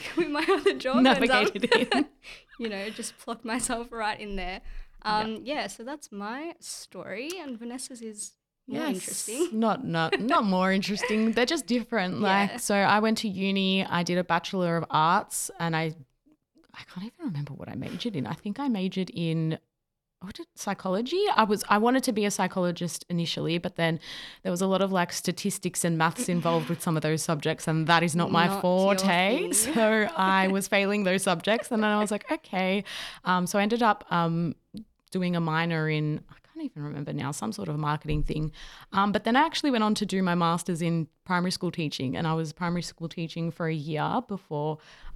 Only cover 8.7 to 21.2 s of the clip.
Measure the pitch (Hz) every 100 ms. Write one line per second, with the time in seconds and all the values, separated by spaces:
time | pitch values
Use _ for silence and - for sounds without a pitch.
8.7 | 269 311 185 - - - 254 339 220 226
9.7 | 180 160 165 160 - 226 330 208 185 190
10.7 | 196 185 208 494 214 220 226 254 320 -
11.7 | 240 214 226 185 - 202 196 202 240 -
12.7 | 202 185 214 220 220 220 185 196 196 190
13.7 | 190 - 175 175 180 180 175 - 190 170
14.7 | 170 - 151 160 196 - - - - 165
15.7 | 160 160 156 - _ _ _ _ _ _
16.7 | - - 180 220 - 294 143 143 131 -
17.7 | 117 - 180 240 165 123 165 208 240 277
18.7 | 202 190 190 180 - 165 160 160 - _
19.7 | _ _ _ _ _ 185 - 330 - 202
20.7 | 190 196 190 247 359